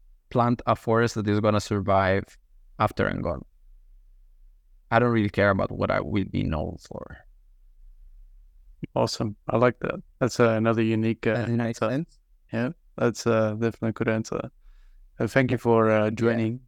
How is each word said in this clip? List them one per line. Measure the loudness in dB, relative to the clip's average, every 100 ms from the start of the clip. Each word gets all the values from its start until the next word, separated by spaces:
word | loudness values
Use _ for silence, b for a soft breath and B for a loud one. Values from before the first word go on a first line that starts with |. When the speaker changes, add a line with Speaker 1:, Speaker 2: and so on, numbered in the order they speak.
| -20 -20 -4
Speaker 1:
plant | 0 2 2 0
a | -2
forest | 2 2 2 0
that | 0
is | 2
gonna | 2 0
survive | 0 -2 2 2 2 0 -2 -14 _ -20 -12 -2
after | -2 0 -2
I'm | -2
gone. | -4 -6 -10 _ -20 -20 -20 -20 -20 -20 -20 -20 -20 -20 _ -20 0
I | 2
don't | 4
really | 2 0
care | 2 2
about | 2 -2
what | -2 -2
I | -2
will | 0 -2 -2
be | -2
known | -2 -2 -4 -10 -14
for. | -14 -14 -18 -20 -20 _ -20 -20 -20 -20 -20 -20 -20 -20 -20 -20 -20 -20 -16 -6
Speaker 2:
Awesome. | -2 -2 -2 -6 -8 -4
I | 2
like | 2 0
that. | -6 -6 -10 -4
That's, | -2 2
uh, | 2
another | 4 2 2
unique, | 2 0 0 -2 -2
uh, |
Speaker 1:
Does | -2 -2
it |
make | -2 -2
Speaker 2:
answer. | -2 -4
Speaker 1:
sense? | -4 -6 _ _ _ -8
Speaker 2:
Yeah, | -4 -4 -6 _ -2
that's, | -2 0 0
uh, | 0 0
definitely | -2 -4 -2 -6
a |
good | -2 -2
answer. | -2 -4 -6 -8 _ -20 -20 -20 -20 -16 -6
Uh, | -2
thank | 0 2
you | 0
for, | 2 4 4
uh, | 4
Speaker 1:
Yeah. | 2
Speaker 2:
joining, | 0 0 0 -2 -4